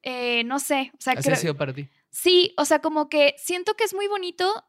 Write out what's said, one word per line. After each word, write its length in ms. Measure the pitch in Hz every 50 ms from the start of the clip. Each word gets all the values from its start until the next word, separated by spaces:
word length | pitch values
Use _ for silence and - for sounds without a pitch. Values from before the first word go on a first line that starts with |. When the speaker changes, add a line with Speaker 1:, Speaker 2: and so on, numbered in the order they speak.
| _
Speaker 1:
eh, 400 | 262 254 247 247 240 240 233 233
no 140 | 240 262 285
sé, 320 | - - 294 269 269 262 _
o 60 | _
sea, 120 | - 262 254
Speaker 2:
¿Así 100 | - 139
Speaker 1:
creo 100 | 277 262
Speaker 2:
ha 40 | 247
sido 160 | - 165 147
para 160 | 139 151 135 131
ti? 160 | 143 139 - _ _ _ _
Speaker 1:
Sí, 440 | - - - 359 359 359 359 - -
o 80 | - 302
sea, 140 | - 320 302
como 280 | 302 320 311 311 302 294
que 260 | - 294 294 285 -
siento 380 | - - - 359 359 359 427 427
que 100 | - 453
es 80 | 392 381
muy 140 | 381 403
bonito 580 | 403 415 392 370 359 349 - 359 381 427 - _